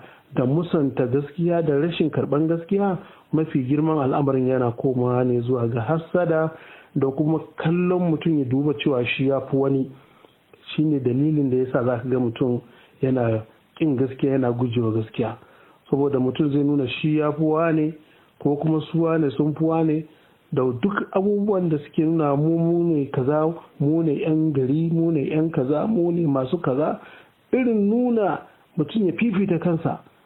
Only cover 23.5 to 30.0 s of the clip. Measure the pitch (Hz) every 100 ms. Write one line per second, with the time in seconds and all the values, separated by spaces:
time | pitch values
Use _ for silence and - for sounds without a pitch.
23.5 | 165 - - 143 165 165 139 165 156 160
24.5 | 139 127 151 165 165 165 156 135 156 160
25.5 | 156 127 151 214 220 175 170 160 135 131
26.5 | 175 147 131 170 - - - - _ _
27.5 | 247 247 214 202 233 247 226 185 - -
28.5 | - _ - 147 226 185 170 226 185 196
29.5 | 165 175 165 139 -